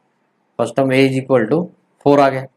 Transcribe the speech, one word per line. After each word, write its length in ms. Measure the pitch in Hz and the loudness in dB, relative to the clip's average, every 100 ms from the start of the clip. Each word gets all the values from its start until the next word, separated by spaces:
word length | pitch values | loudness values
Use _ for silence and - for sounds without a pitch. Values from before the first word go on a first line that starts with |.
| _ _ _ _ _ - | _ _ _ _ _ -8
First 180 | 117 - | -4 -2
term 120 | 135 | 0
a 200 | 131 135 | 2 0
is 100 | 131 | -2
equal 280 | 131 127 110 | -2 -2 0
to 160 | 156 180 _ _ _ 143 | -4 -4 _ _ _ 2
four 140 | 143 | 2
आ 80 | 135 | 2
गया। 180 | 131 131 | -2 -10